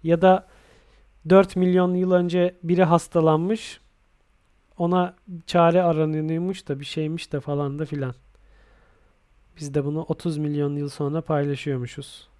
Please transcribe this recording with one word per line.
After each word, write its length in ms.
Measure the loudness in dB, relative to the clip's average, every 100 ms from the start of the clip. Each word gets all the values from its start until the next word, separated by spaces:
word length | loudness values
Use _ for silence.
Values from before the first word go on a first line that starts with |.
Ya 180 | 0 4
da 260 | 6 4 _ _ _ _ _ _ _ _ 4
dört 260 | 6 6 2
milyon 380 | 2 4 2
yıl 180 | 0 2
önce 440 | 2 2 0 0 -2
biri 200 | -2 2
hastalanmış, 960 | 4 2 2 0 2 2 0 -4 -6 -20 _ _ _ _ _ _ _ _ _ -4
ona 380 | 0 0 0 _ -18 -16 -2
çare 360 | 4 4 4
aranıyormuş 840 | 2 0 0 -2 -4 -4 -4 -8 -8
da 120 | -8
bir 60 | -6
şeymiş 480 | -6 -6 -6 -8
de 60 | -8
falan 400 | -4 -4 -4 -6
da 60 | -8
filan. 300 | -6 -6 -10 _ _ _ _ _ _ _ _ _ _ _ _ _ -12
Biz 140 | -6
de 120 | -4 -4
bunu 160 | -6
otuz 360 | -6 -6 -4 -4
milyon 380 | -4 -2 -4 -4
yıl 140 | -8
sonra 320 | -6 -4 -4
paylaşıyormuşuz. 1040 | -2 -2 -2 -4 -6 -6 -8 -12 -18 -20 -20